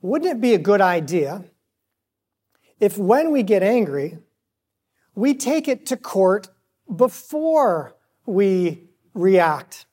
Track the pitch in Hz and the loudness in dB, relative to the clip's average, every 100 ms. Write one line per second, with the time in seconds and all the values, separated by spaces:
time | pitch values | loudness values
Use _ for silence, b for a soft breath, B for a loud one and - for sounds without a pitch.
0 | 180 285 349 262 240 208 156 202 190 175 | -4 -4 -2 -2 2 2 2 2 4 0
1 | 147 175 139 175 185 _ _ _ _ _ | -2 -2 -2 -6 -14 _ _ _ _ _
2 | _ _ _ _ _ _ _ _ 208 208 | _ _ _ _ _ _ _ _ -2 0
3 | 190 247 320 294 196 202 190 247 202 139 | 2 2 2 0 2 2 2 0 0 -4
4 | 147 165 _ _ _ _ _ _ _ _ | -6 -10 _ _ _ _ _ _ _ _
5 | _ - 247 277 233 311 294 262 - 247 | _ -4 -2 -2 -2 -2 -2 -6 -4 -10
6 | - 196 190 202 - _ _ _ _ 175 | -6 2 2 2 -4 _ _ _ _ -2
7 | 247 - - 302 320 320 254 170 151 _ | -2 -2 -10 -4 0 2 2 0 -6 _
8 | _ _ - 190 196 185 175 165 _ _ | _ _ -6 0 2 2 -2 -6 _ _
9 | _ 208 180 190 165 147 - - - | _ -2 2 4 4 -2 -8 -20 -20